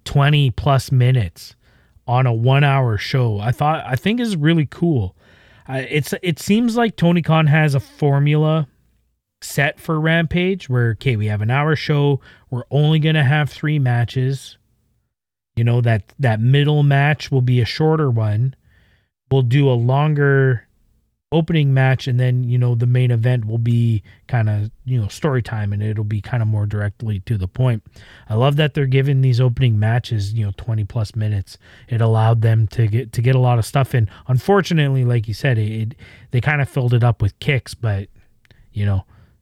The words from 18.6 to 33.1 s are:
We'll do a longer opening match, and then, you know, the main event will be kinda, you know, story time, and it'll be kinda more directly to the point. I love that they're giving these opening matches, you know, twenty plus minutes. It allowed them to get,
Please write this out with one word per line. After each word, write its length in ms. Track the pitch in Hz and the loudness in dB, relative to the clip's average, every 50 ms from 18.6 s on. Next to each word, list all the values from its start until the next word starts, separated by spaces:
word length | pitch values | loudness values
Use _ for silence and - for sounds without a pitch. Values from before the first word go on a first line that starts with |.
| _ _ _ _ _ _ _ _ _ _ _ _ _ _ | _ _ _ _ _ _ _ _ _ _ _ _ _ _
We'll 120 | 131 135 131 | 0 2 2
do 260 | 120 120 147 143 139 | 2 2 4 4 4
a 40 | 127 | 2
longer 920 | 120 117 123 131 139 147 156 151 143 143 139 139 135 135 131 127 113 - _ _ _ _ _ _ _ _ _ _ _ _ _ - | 2 2 2 2 2 2 0 2 2 2 2 4 4 4 2 0 0 -4 _ _ _ _ _ _ _ _ _ _ _ _ _ -2
opening 420 | 160 165 - 175 160 147 139 135 | 0 0 0 0 0 2 2 2
match, 320 | 131 131 131 131 - - | 4 4 2 2 0 -2
and 140 | - 123 123 | -2 -2 0
then, 240 | 127 127 123 127 127 | 0 0 0 0 -2
you 120 | 120 123 | 0 0
know, 200 | 123 123 123 120 | 0 2 2 0
the 100 | 117 123 | 0 0
main 240 | 120 123 127 127 123 | 2 2 2 2 2
event 340 | 120 113 110 123 127 123 110 | 0 0 0 0 0 0 -2
will 140 | 107 110 117 | -4 -4 -2
be 460 | 117 120 117 120 117 117 113 107 - - - _ _ - | 0 0 0 2 2 2 0 -2 -4 -8 -16 _ _ -4
kinda, 420 | - 123 110 107 107 104 104 110 - - - | -2 -2 0 0 0 -2 -4 -6 -10 -12 -8
you 160 | 127 127 123 | -4 -4 -2
know, 80 | 107 101 | -2 -4
story 340 | - - - 160 135 127 110 | -6 -4 -4 -2 -2 -2 -2
time, 300 | - - 107 104 101 101 | -4 -6 -6 -4 -4 -4
and 100 | 101 104 | -4 -4
it'll 220 | 107 107 107 110 | -4 -4 -4 -4
be 160 | 104 110 104 | -4 -4 -6
kinda 240 | 98 - - 113 110 | -6 -4 -4 -2 -2
more 200 | 107 107 104 104 | 0 0 -2 -2
directly 540 | 101 104 104 104 104 - - 117 110 107 98 | -2 -2 -4 -4 -6 -6 -6 -6 -6 -6 -6
to 160 | 92 - 117 | -4 -4 -4
the 120 | 104 92 95 | -4 -4 -6
point. 340 | - - 127 127 120 110 - - _ - - - - - - - | -4 -2 0 0 0 -2 -6 -12 _ -20 -20 -20 -20 -20 -12 -6
I 60 | 110 | -2
love 200 | 113 123 143 143 | 0 0 0 2
that 200 | 147 156 147 - | 0 -2 -2 -2
they're 120 | 160 139 | -2 -2
giving 340 | 131 131 135 135 143 143 131 | 0 0 0 2 2 2 2
these 200 | 135 131 123 117 | 2 2 2 2
opening 360 | 131 127 117 - 135 123 110 | 2 0 0 0 0 0 2
matches, 560 | 104 107 110 113 123 - - 120 110 101 101 107 | 2 0 0 0 -2 -2 -4 -4 -4 -4 -4 -4
you 120 | 113 107 | -4 -4
know, 80 | 101 98 | -4 -6
twenty 280 | - - - 113 107 107 | -8 -8 -6 -4 -4 -4
plus 320 | 101 - 120 107 - - | -4 -4 -6 -6 -6 -6
minutes. 420 | 113 107 107 107 101 98 - - - _ - - - - - | -4 -4 -2 -2 -4 -6 -8 -12 -20 _ -20 -20 -20 -10 -6
It 120 | 120 110 | -2 0
allowed 420 | 117 113 113 110 110 113 117 113 110 | 2 2 2 4 4 2 2 2 2
them 260 | 113 113 110 110 101 | 2 2 2 2 0
to 180 | - - 117 | 0 0 0
get, 260 | 104 101 120 131 - | 0 0 -2 -4 -4